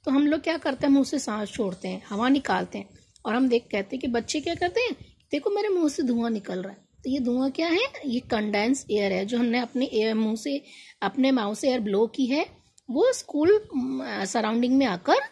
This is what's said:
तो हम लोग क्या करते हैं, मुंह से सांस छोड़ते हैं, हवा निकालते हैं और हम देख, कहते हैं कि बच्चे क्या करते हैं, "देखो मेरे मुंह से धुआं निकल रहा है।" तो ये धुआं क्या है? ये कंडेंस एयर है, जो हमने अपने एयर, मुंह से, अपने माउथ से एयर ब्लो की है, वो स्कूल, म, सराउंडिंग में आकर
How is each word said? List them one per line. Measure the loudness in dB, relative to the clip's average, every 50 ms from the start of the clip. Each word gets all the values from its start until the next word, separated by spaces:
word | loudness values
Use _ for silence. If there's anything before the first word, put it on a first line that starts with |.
| _
तो | 2
हम | 2 4 4
लोग | 2 2 0
क्या | 0 -2 -4
करते | -2 -2 -4 -2 0 2
हैं, | 4 4
मुंह | 4 4
से | 2 -2 -4
सांस | -4 -4 -4 -4 -6 -6
छोड़ते | -4 -4 -4 -4 -4 -6 -8 -8
हैं, | -8 -8 -10 -8
हवा | -4 0 2 4
निकालते | 2 2 2 0 0 0 -2 -4 -8 -12
हैं | -12 -14 -20 -20 _ _ _ -10 -6
और | -2 0
हम | 0 2 2
देख, | 2 0 0 -2
कहते | -4 -4 -4 -4 -8
हैं | -6
कि | -4
बच्चे | -2 -2 -2 -2 -2 -6 -4
क्या | -2 -4 -2
करते | -2 -2 0 0 0
हैं, | -2 -2 -4 -8 -14 -20 _ _ _ _
"देखो | -6 -2 -2 -2
मेरे | -2 0 0 0
मुंह | 0 2 2 0
से | 0 0
धुआं | 0 0 0 0 0 -2
निकल | -2 -4 -6 -6 -8 -8
रहा | -8 -10
है।" | -14 -16 _ _ _ _ -6
तो | -4
ये | -2 -2
धुआं | 0 0 0 0 0 -2
क्या | -2 -2 -2 0
है? | 2 0 0 -2 -4 -8 -6
ये | -4 -4 -4
कंडेंस | -2 -2 -2 -2 0 0 0 0 2 2 0 0 -2 -2
एयर | 0 0 2 0
है, | 0 -2 -2
जो | -2 0 0
हमने | 0 2 0 0
अपने | -2 -2 -2 -2 -2 0
एयर, | 0 0 0 2 2
मुंह | 0 0 0 -2
से, | -4 -4 -6 -6 -6 -8 -12 -20 -20 -20 -20 -10 _
अपने | -6 -4 0 2 2 4
माउथ | 4 2 0 -2 -4
से | 0 0 0
एयर | 0 0
ब्लो | 0 0 2 2 2
की | 2 2 -2 0
है, | 0 2 0 -2 -4 -8 _ _ _ _ _ _ -6
वो | 0 2 2 2
स्कूल, | 2 0 -8 -4 -2 2 6 6 6 4 2 -2 -6
म, | -4 -4 -4 -4 -6 -6 -6 -4 -4 -6
सराउंडिंग | -2 0 0 0 2 2 2 2 4 4
में | 4 4
आकर | 4 0 -2 2 2 2 2 2 -4